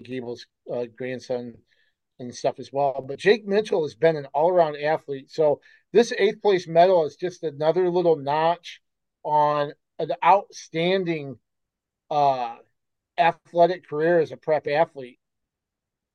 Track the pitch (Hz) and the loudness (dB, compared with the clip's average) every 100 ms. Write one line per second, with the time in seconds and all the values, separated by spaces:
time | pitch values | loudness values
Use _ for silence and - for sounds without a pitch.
0 | 123 131 120 120 - _ - 131 120 113 | -14 -12 -10 -14 -18 _ -10 -8 -8 -10
1 | 127 127 - 123 120 113 _ _ _ _ | -10 -10 -8 -8 -8 -16 _ _ _ _
2 | _ - 123 117 143 123 127 135 139 131 | _ -18 -16 -6 -6 -6 -8 -4 -2 -4
3 | 135 139 175 226 208 196 214 214 151 - | -8 -2 2 2 0 -4 -2 -2 -4 0
4 | 160 160 139 139 165 180 160 147 147 156 | 0 0 -4 -2 2 2 2 0 -2 -4
5 | - 107 - - 151 131 _ _ _ 196 | -4 -12 -8 0 0 0 _ _ _ 2
6 | 233 - 196 214 208 185 165 165 180 180 | 2 2 -2 0 0 0 2 4 6 4
7 | 151 - 180 - 160 139 151 165 185 175 | 0 -4 -10 -8 -10 -2 0 2 0 2
8 | 170 156 135 151 160 170 - - _ _ | 2 0 0 0 0 -2 -8 -20 _ _
9 | _ _ 156 151 147 147 147 156 _ - | _ _ -2 2 2 0 -4 -8 _ -6
10 | 160 170 170 196 - - - 160 170 196 | -2 2 4 4 2 -14 -10 -4 0 0
11 | 175 160 139 120 _ _ _ _ _ _ | -2 -6 -8 -14 _ _ _ _ _ _
12 | - 151 143 131 120 120 _ _ _ _ | -6 0 2 2 -4 -10 _ _ _ _
13 | _ - 170 165 _ 170 170 180 - 147 | _ -2 0 -2 _ 2 2 2 -8 -2
14 | 160 175 143 127 - 151 - 147 165 143 | 2 2 0 -4 -4 -2 0 0 -2 -4
15 | 123 - _ _ _ _ _ _ _ _ | -20 -20 _ _ _ _ _ _ _ _
16 | _ | _